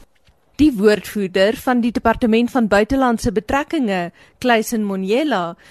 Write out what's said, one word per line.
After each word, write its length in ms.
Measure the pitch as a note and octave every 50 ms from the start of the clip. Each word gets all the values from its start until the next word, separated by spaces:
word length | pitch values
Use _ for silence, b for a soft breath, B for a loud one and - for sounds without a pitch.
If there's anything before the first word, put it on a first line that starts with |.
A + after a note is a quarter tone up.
| - _ _ _ _ _ _ _ _ _ _
Die 200 | - C#4+ D#4 B3+
woordvoerder 800 | F#3 G3+ G#3+ G#3 G3 - - - G#3+ G3 F3 F#3 G3 F#3+ G#3 A3+
van 240 | - - C4+ B3 B3
die 120 | A3 A#3+ -
Departement 580 | A3+ - A3+ A3 - B3+ G#3+ A3 A3+ A#3+ A#3
van 180 | - C4 A3+ F#3+
Buitelandse 640 | G3+ G3+ G#3+ - C4+ C4+ C4 B3 A#3 G#3+ - B3 F#3
Betrekkinge, 800 | G#3+ G#3+ - C4+ C#4 D4+ - - D#4+ B3+ G#3 G3 F3+ E3+ E3 b b b b b _
Clayson 460 | - B3 A#3 A3 G#3+ - A#3+ A3 G#3+
Monyela, 720 | G3+ G3 F#3+ F#3+ F#3+ G#3+ B3+ D#4+ D#4 A#3+ F#3 F3 E3+ E3+ B B B